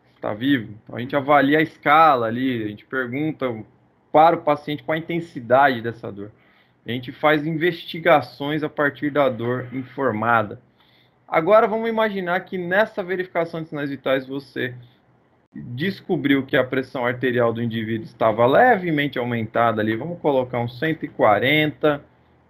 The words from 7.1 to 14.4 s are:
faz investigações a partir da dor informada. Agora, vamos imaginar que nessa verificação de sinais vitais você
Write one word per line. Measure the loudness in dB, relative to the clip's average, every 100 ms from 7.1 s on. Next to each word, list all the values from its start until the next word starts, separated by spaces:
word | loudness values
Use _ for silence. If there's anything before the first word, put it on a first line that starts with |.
faz | -2 2 2
investigações | 0 -2 -2 -4 -10 -2 4 4 2 -8 -6 -4
a | -4
partir | -2 -2 -2 -2
da | 0 0
dor | 0 -4 -4 -6
informada. | -10 -10 -4 -2 0 2 2 0 -8 _ _ _ _ _ _ -4
Agora, | -2 4 4 4
vamos | 0 -4
imaginar | -2 -2 -2 -4 -4
que | -4 -8
nessa | -2 0 0 -4
verificação | -6 -6 -4 -4 -4 -6
de | -8
sinais | -8 -8
vitais | -6 -2 -2 -2
você | -10